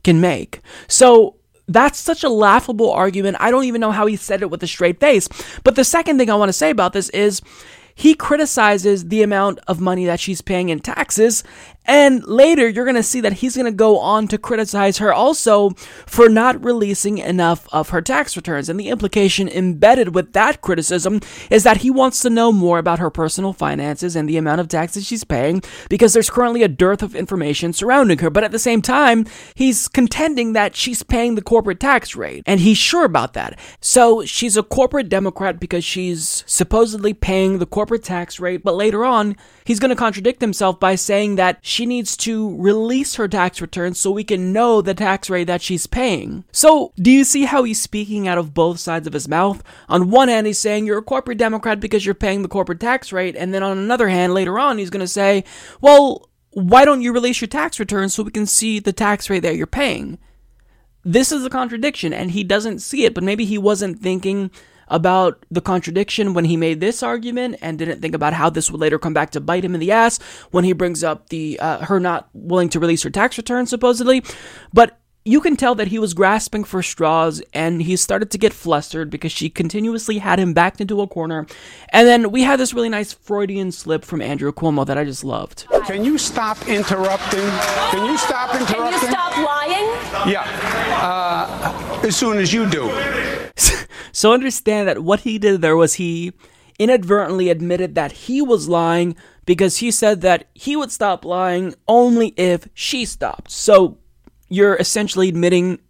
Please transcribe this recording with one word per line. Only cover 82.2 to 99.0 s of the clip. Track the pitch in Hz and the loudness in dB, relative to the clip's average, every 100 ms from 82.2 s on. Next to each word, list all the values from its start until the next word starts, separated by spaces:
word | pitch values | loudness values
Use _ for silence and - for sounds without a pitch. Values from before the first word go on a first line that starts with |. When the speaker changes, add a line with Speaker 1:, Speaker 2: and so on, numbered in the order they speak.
| 220 | 2
Speaker 1:
we | 240 | 0
had | 254 277 | 2 2
this | 254 | 0
really | 240 233 | -2 -4
nice | 214 208 | -4 -6
Freudian | - - 208 196 196 190 | -12 -8 -4 -4 -4 -6
slip | 175 - 160 | -8 -4 -6
from | - 160 | -4 -6
Andrew | 117 143 143 | -6 -4 -6
Cuomo | - 165 147 135 | -2 -2 0 -2
that | 139 | -2
I | |
just | 147 135 | -4 -8
loved. | 139 117 95 - - - 208 | -8 -8 -8 -16 -2 0 0
Speaker 2:
Can | 196 | -4
you | 240 302 | -2 -2
stop | - - 214 214 - | -2 -4 -4 -6 -4
interrupting? | 208 202 190 190 196 190 196 202 185 - - - | -2 -2 -2 -2 -2 -4 -4 -2 -4 -4 -2 -2
Can | 190 220 | -2 -2
you | 311 | -2
stop | - 254 247 254 | -2 -4 -4 -4
interrupting? | 226 220 | -2 -2
Speaker 3:
Can | 240 | -2
you | 359 247 | -2 -2
stop | 359 349 - | -2 -4 -4
lying? | 302 294 294 381 427 480 - - 196 | -2 -2 -2 -2 -4 -6 -8 -4 -4
Speaker 2:
Yeah. | 196 131 - - 170 - - | -4 -6 -8 -6 -6 -4 -4
Uh, | 180 185 180 170 175 - - - - - 220 | -4 -4 -4 -4 -6 -8 -8 -8 -10 -6 -4
as | 175 | -2
soon | 233 208 | -2 -2
as | 180 | -2
you | 226 208 | 0 -2
do. | 160 117 - 143 120 - - - - | -2 -4 -6 -6 -6 -8 -10 -12 0
Speaker 1:
<laughs> | - - - - - | 0 0 -10 -20 -14
So | - 214 | 0 4
understand | 247 262 - - 214 196 | 4 2 -4 -2 0 -2
that | - | -2
what | 165 208 | 0 0
he | 240 220 | -2 -2
did | 208 190 | 0 2
there | 160 160 | 2 4
was | 165 | 2
he | - 175 165 175 - _ _ _ - | 0 -4 -6 -8 -12 _ _ _ -2
inadvertently | 220 247 175 202 165 185 180 | 2 2 2 0 0 -2 0
admitted | 165 175 180 180 147 | 0 -2 -2 -2 -4
that | 143 | -6
he | - - 262 | -10 -6 -4
was | 277 214 151 | 2 0 2
lying | 170 165 170 | 0 2 0